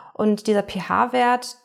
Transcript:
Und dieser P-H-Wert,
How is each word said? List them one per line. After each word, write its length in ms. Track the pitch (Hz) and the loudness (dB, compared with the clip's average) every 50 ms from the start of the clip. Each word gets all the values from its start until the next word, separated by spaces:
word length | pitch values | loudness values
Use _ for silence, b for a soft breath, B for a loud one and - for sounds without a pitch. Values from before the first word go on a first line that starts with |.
| B B B | B B B
Und 340 | - 214 214 208 208 - | 0 2 2 2 0 0
dieser 160 | 214 208 202 196 | 0 0 0 0
P-H-Wert, 920 | - - 185 170 - 185 202 240 240 247 254 240 240 247 247 247 - - _ | -2 -8 -10 -4 -2 0 0 0 2 2 2 2 2 2 0 -2 -8 -16 _